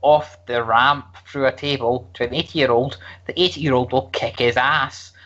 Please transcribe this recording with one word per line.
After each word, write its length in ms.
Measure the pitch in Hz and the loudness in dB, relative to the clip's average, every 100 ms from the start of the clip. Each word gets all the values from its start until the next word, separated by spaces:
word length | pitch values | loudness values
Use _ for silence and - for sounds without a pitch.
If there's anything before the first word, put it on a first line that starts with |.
off 440 | 139 151 151 - - | 4 4 2 -12 -4
the 160 | 120 | -2
ramp 420 | 113 113 131 143 - - - | 2 4 4 2 -4 -20 -12
through 200 | 143 131 | -2 -2
a 40 | |
table 580 | - 147 135 117 127 - - | 0 -4 -2 0 -2 -4 -6
to 100 | 120 | -4
an 80 | |
eighty-year-old, 640 | 135 160 160 131 120 139 - - - - | -2 -4 0 2 2 0 -6 -16 -16 -8
the 160 | - | -2
eighty-year-old 500 | 180 156 147 127 123 | -2 0 0 0 0
will 160 | 127 135 | -2 -2
kick 300 | - 117 - | -4 -6 -2
his 180 | 120 120 | 0 2
ass, 560 | 131 151 139 - - - | 2 0 -2 -8 -20 -20